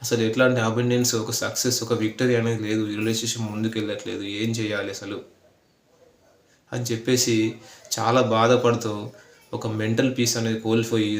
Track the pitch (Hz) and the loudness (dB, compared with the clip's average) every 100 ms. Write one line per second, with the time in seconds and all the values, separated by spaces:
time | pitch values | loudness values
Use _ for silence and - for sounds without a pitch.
0 | 120 117 110 120 127 120 110 113 123 123 | -2 0 2 4 4 4 2 2 2 2
1 | 123 113 113 120 107 - 127 120 113 113 | 2 0 -2 -4 -4 -2 -2 -2 -2 0
2 | 110 - 127 120 113 113 107 110 107 104 | -2 0 0 2 0 -2 -2 -2 -2 -2
3 | 110 113 120 117 110 107 110 110 104 101 | -2 -2 -4 -4 -4 -2 -2 -2 -4 -6
4 | - 98 101 101 117 113 107 104 98 95 | -8 -8 -8 -4 -4 -2 -4 -4 -6 -8
5 | 98 101 - _ _ _ _ _ _ _ | -10 -10 -12 _ _ _ _ _ _ _
6 | _ _ _ _ _ _ _ 123 117 113 | _ _ _ _ _ _ _ -6 -4 -4
7 | 120 123 123 110 110 - - - - - | 0 2 2 2 0 -4 -14 -20 -10 -2
8 | 110 123 117 113 113 123 120 117 113 104 | 2 4 4 4 6 6 4 2 -2 -6
9 | 110 - - - _ 107 110 107 110 117 | -8 -14 -20 -20 _ -8 -6 -2 0 2
10 | 131 123 117 117 113 110 113 113 113 113 | 2 2 0 0 -2 -2 2 2 2 0
11 | 104 | 0